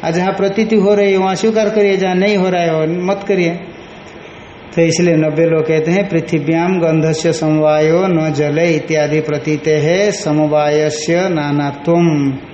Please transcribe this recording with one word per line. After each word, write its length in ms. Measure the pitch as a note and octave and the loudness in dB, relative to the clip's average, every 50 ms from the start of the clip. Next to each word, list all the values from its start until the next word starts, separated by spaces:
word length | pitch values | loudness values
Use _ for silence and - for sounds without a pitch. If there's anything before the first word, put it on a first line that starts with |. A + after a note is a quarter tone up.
| - | -4
और 60 | E3+ | -2
जहाँ 220 | E3 E3+ F3+ F#3+ F#3+ | -2 0 -2 -2 -2
प्रतीति 440 | F#3+ G3 G3 G3 G#3 A3+ A3 A3+ | 0 -2 -2 0 0 0 2 2
हो 180 | G#3+ F#3 G3 G#3 | 2 4 4 4
रही 180 | G3+ G3+ G3 G3 | 4 2 2 2
है 60 | F#3+ | 2
वहाँ 160 | F#3+ F#3+ F#3+ | 2 0 -2
स्वीकार 360 | F3 - A3 A3 A3 G#3+ G3+ | 0 0 0 2 2 0 0
करिए, 260 | G#3+ A3 G3+ G3+ G3 | 2 2 2 2 2
जहाँ 180 | F#3 F#3+ F#3 F3+ | 2 0 0 0
नहीं 220 | F3+ F#3+ G3+ G#3 | 2 2 2 2
हो 140 | G3 F#3 F#3 | 2 0 0
रहा 120 | F3+ F3+ E3+ | 0 0 0
है 120 | E3 D#3+ | 0 0
वो 120 | D#3+ D#3 | 0 0
मत 380 | D#3+ E3+ F3+ F3+ F#3 - G3 - - | -2 -2 -2 -2 -2 -4 -4 -2 -2
करिए। 220 | G3+ F#3+ F3 E3 E3+ F3 - - - - - - - - - - - - - - - - - - - - - - - | 0 0 0 0 -2 -4 -10 -14 -16 -18 -20 -20 -20 -20 -20 -20 -20 -20 -20 -20 -20 -20 -20 -20 -20 -20 -20 -8 0
तो 80 | - E3 | 2 2
इसलिए 340 | E3 D#3 - F3 F3 E3 | 2 2 2 2 2 2
नब्बे 280 | D#3 D#3 D#3 D3 D3 E3 | 2 2 0 2 2 2
लोग 240 | E3 D#3+ D#3+ D#3 D#3 | 2 2 0 0 0
कहते 220 | D#3+ D#3 D#3 E3 | 0 0 2 0
हैं 180 | F3 G3 G3+ G3 | 0 0 0 0
पृथिव्याम 720 | - E3 D#3+ - - D#3+ C#3 D3 E3 E3 E3+ F3+ F#3+ F#3 | -2 -4 -2 0 -2 -2 0 0 0 0 0 0 0 0
गंधस्य 540 | E3 E3 D#3+ D#3+ D3+ D#3+ D#3+ D#3+ - E3+ D#3+ | 2 2 2 2 2 0 -2 0 0 -2 0
समवायो 760 | E3 E3 D#3 D#3 D#3 D3+ D3+ D3+ D3+ D#3 D#3 D#3+ F3 F#3+ | 0 0 0 2 2 4 2 2 2 2 2 2 2 2
न 260 | - F3+ D#3+ D#3 D#3 D3 | 2 0 0 0 0 0
जले 340 | C#3 D3+ D3 C#3+ D#3 E3+ F3 E3 | 0 0 0 0 0 2 2 0
इत्यादि 460 | D3+ - - D#3+ D3+ D3+ C#3+ D3+ D#3 | 0 -2 -2 -2 0 0 0 0 -2
प्रतीते 500 | D3+ D3+ D3 D3 - D#3 D3+ D3 C#3+ D#3+ | -2 -2 -4 -4 -2 -2 -4 -2 0 0
है 400 | D3+ D3+ C#3+ D3+ E3+ F#3 G3+ G#3 | 0 2 2 0 2 2 2 0
समवायस्य 1160 | F#3+ G3+ - D#3 D3+ D3+ D3+ D3+ D3 D3+ D3+ D3 D3 D3+ D3+ D3+ D3+ D3+ - - E3+ E3+ F#3 F#3+ | 0 -2 -2 -2 0 0 2 2 2 2 2 2 2 2 0 0 -2 -4 -2 -2 0 0 0 0
नानात्वम 1120 | F3+ D#3 D3 C#3+ C#3+ C#3+ C#3+ C#3+ C3+ - - - E3+ E3 F3 E3+ D#3 D3 C#3+ C#3 C3+ C3+ - - | -2 -2 -2 -2 -2 -2 -2 -4 -6 -6 -2 0 2 2 2 2 2 2 0 -2 -2 -4 -10 -14